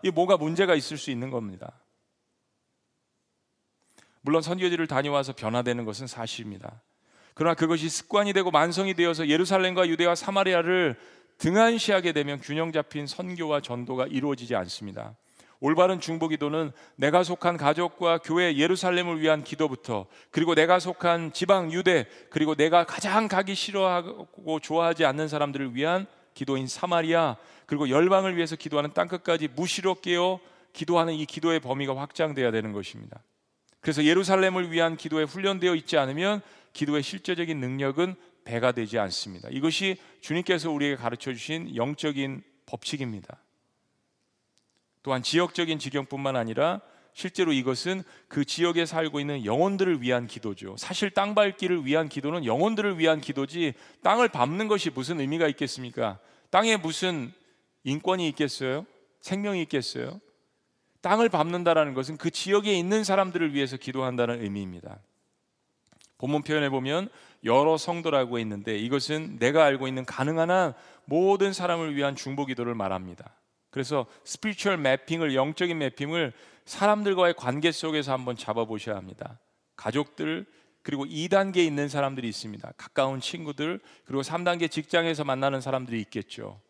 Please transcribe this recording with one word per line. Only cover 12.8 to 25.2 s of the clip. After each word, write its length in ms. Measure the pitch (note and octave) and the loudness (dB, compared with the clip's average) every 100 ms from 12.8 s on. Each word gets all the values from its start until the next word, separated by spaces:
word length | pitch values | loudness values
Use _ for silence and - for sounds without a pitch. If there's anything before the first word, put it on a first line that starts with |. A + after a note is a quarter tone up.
| D3 D3+ C#3+ | -4 -6 -8
선교와 540 | - F#3 F3 D#3+ D3 | -8 -8 -6 -2 -2
전도가 460 | C#3 B2 A#2+ B2+ C3 | -2 -8 -4 -2 -2
이루어지지 480 | C3+ C#3+ C3+ A#2+ A#2 | 0 -2 -4 -2 -4
않습니다. 600 | F2+ - G#2 F#2+ A2 A2+ _ _ - _ | -4 -8 -12 -12 -14 -16 _ _ -20 _
올바른 400 | C#3 D#3+ F#3 F#3 | 0 6 6 4
중보기도는 720 | D#3+ E3 D#3+ D3+ D3 D#3 D#3 - - - | -4 -4 -2 -2 -2 -2 -4 -8 -20 -2
내가 260 | C#3+ E3+ | 4 4
속한 340 | F3 F3 F3 E3+ | 2 0 0 2
가족과 640 | C#3+ D3+ F3 - F3 E3 | 2 2 0 0 2 2
교회 380 | - E3 F3+ C#3+ | 2 2 2 4
예루살렘을 640 | D#3+ F3+ F#3 F3+ F3 D#3+ | 4 4 2 0 0 0
위한 220 | D#3 D#3 | 2 2
기도부터, 640 | C#3+ D3+ D#3 C3 - A2 F#2+ - _ | 0 -2 -2 -2 -4 -4 -4 -16 _
그리고 240 | - E3 | 0 4
내가 240 | D#3+ E3 F3+ | 6 6 6
속한 540 | F3 F3 F3 E3+ E3 | 4 -2 2 2 0
지방 400 | - F#3 G3 E3+ | -4 4 4 4
유대, 340 | E3+ F#3 E3+ A2 - - | 2 4 4 2 -10 -6
그리고 240 | D#3 D3+ | 0 0
내가 300 | D3+ D#3 E3+ | 4 6 6
가장 420 | E3+ - G3+ G3+ G#3+ | 4 -4 0 2 2
가기 260 | F#3+ G3 | 0 0
싫어하고 1080 | G3 - G3+ F#3+ F3 F3 G#3+ E3 - - D#3 | -4 -4 0 2 0 -2 -12 -16 -12 -4 -4
좋아하지 440 | - D#3+ E3+ E3 | 0 2 2 4
않는 240 | D#3 C#3 | 2 2